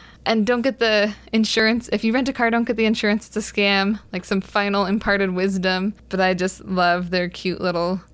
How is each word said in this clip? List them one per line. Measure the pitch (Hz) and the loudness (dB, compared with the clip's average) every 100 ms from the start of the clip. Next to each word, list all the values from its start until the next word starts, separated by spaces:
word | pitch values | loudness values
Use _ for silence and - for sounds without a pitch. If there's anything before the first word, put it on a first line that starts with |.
| - - - | -20 -8 -2
"And | 220 208 | 0 2
don't | 240 | 2
get | 262 - | 0 -2
the | 226 214 208 208 - | 0 2 2 -2 -4
insurance. | 220 214 226 220 233 - | 0 0 2 2 0 0
If | 208 | -2
you | 220 | 0
rent | 254 262 | 0 0
a | |
car, | 254 233 | 0 0
don't | 233 233 | 2 0
get | 226 | 2
the | |
insurance. | 220 - 208 214 - | 2 2 0 0 -2
It's | 220 | -6
a | - | -4
scam." | - 202 196 196 208 - | 0 2 2 0 -2 -6
Like, | 185 - | -8 -4
some | 190 | -4
final | - 208 202 202 190 | -2 -2 0 0 0
imparted | 202 - 202 190 | 0 0 0 0
wisdom. | 180 196 190 185 185 202 - - | 0 0 0 0 0 -2 -6 -6
But | 185 | 0
I | 185 | 2
just | 185 185 - - | 2 -2 -4 -4
love | 185 175 175 175 | 0 2 2 0
their | 180 175 | -2 -4
cute | - 185 - | -4 -6 -2
little, | 180 170 175 185 - | -2 0 -2 -4 -8